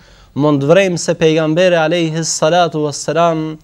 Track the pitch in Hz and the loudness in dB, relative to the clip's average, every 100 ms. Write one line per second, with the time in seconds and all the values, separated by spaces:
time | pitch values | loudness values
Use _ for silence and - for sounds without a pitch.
0 | - - - 131 151 143 139 185 190 170 | -20 -20 -12 -2 0 2 2 2 2 -2
1 | - 160 160 156 156 160 185 170 156 175 | -4 0 0 2 0 2 2 2 0 0
2 | 165 160 160 - 156 175 170 151 151 139 | -2 -4 -6 -2 0 2 0 -2 -4 -4
3 | - 156 170 160 156 156 | -4 0 0 0 -6 -10